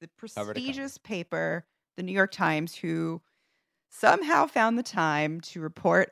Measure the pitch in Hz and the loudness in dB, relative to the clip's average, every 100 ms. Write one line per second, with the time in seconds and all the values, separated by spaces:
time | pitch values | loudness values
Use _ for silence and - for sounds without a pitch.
0 | 165 _ 226 - 104 - 254 277 269 - | -20 _ -14 -10 -8 -8 -8 -8 -10 -14
1 | - 196 170 165 165 170 - _ _ - | -10 -10 -6 -4 -2 -4 -8 _ _ -12
2 | 180 190 196 - 170 156 165 - 170 165 | -4 0 0 2 0 0 -2 -6 -4 -2
3 | 165 165 - _ _ _ _ _ _ - | -4 -6 -12 _ _ _ _ _ _ 2
4 | - 339 311 320 302 269 226 233 247 185 | 4 4 4 2 2 2 2 0 -2 0
5 | 160 147 151 160 - 175 156 - 175 175 | 0 2 -2 -4 -10 -10 -10 -2 4 4
6 | - | 4